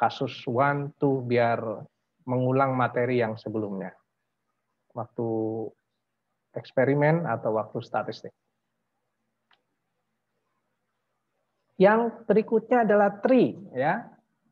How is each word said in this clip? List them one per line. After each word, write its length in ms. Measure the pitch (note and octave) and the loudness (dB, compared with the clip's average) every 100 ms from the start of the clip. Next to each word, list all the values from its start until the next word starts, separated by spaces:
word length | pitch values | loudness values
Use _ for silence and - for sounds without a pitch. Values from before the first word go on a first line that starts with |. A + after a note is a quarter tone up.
kasus 320 | A#2 - C3+ - - | -2 -2 -8 -6 -4
one, 480 | A#2+ C#3+ C#3+ C#3+ - | 0 0 0 -6 -2
two, 240 | C#3+ C3+ B2 | 0 0 0
biar 320 | A#2+ A#2 A2+ A2+ G#2 D3+ _ _ _ | 2 2 0 -4 -10 -12 _ _ _
mengulang 480 | B2+ B2+ B2+ C3 C3+ | -6 -2 0 2 2
materi 480 | C3 A#2+ B2+ B2 B2+ | 2 0 0 0 0
yang 160 | A2 A2 | -2 -4
sebelumnya. 560 | A2+ A2 G#2 G2 F#2 - _ _ _ _ _ _ _ _ _ A#2+ | -8 -6 -6 -8 -12 -14 _ _ _ _ _ _ _ _ _ -12
Waktu 320 | G#2+ - A#2 A2 A2 A2+ A2 _ _ _ _ _ _ _ _ - | -12 -6 -4 -2 -4 -6 -10 _ _ _ _ _ _ _ _ -16
eksperimen 720 | - - C3 C#3+ D3 E3 D#3 | -6 0 2 4 4 2 0
atau 320 | A2+ A#2+ G#2+ | -4 -2 -2
waktu 240 | G#2+ A#2+ | -4 -8
statistik. 480 | - A2 A2 - - _ _ _ _ _ _ _ _ _ _ _ _ _ _ _ _ _ _ _ _ _ _ _ _ _ _ _ _ _ _ _ _ _ _ - | -6 -6 -6 -10 -14 _ _ _ _ _ _ _ _ _ _ _ _ _ _ _ _ _ _ _ _ _ _ _ _ _ _ _ _ _ _ _ _ _ _ 4
Yang 480 | F#3+ A3 A#3 - | 4 6 0 -6
berikutnya 640 | - G#3 G#3+ A3 A3 B3 A3 | 0 0 2 -2 2 0 4
adalah 320 | G#3 G3+ G3+ | 4 4 2
tree 400 | A3+ B3+ C3+ F2 - B2+ | 2 4 4 -2 -12 -4
ya. 320 | D3 G#3+ - _ _ _ _ | -2 -2 -8 _ _ _ _